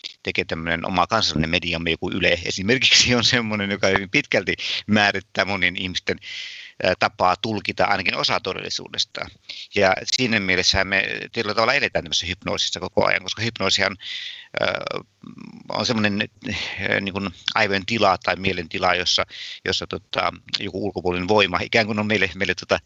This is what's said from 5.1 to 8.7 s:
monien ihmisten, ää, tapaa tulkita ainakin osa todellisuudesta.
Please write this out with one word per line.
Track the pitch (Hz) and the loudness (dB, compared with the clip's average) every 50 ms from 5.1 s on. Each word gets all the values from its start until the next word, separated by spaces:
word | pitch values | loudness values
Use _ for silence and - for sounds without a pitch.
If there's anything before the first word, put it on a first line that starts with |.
| 98 98 92 _ - - 98 | 2 0 -4 _ -2 0 0
monien | 92 101 95 90 90 87 | 0 0 0 0 0 0
ihmisten, | 98 95 92 90 - - - 92 - - - - - - - - - - - - - - | -2 -4 -6 -6 -4 -4 -4 -4 -4 -6 -12 -12 -12 -12 -12 -14 -16 -18 -18 -8 -2 0
ää, | 95 90 - | 2 2 4
tapaa | - 104 - - 101 90 90 | 2 0 2 4 4 4 4
tulkita | - - 113 110 101 - - 98 - 92 | 2 0 -4 -4 -4 -4 -2 0 0 2
ainakin | 98 101 95 92 92 117 | 2 2 0 2 0 0
osa | 135 147 - 120 101 | 2 2 0 0 0
todellisuudesta. | - 98 92 - 98 92 | 0 -2 -6 -6 -6 -6